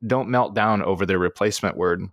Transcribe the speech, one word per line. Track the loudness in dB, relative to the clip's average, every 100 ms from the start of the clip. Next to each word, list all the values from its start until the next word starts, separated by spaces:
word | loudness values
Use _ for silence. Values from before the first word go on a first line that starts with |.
| -2
don't | 0 2
melt | 0 2
down | 0 2 2
over | 0 0 0
their | 0
replacement | 0 0 -2 -2 -4 0
word. | 0 0 -4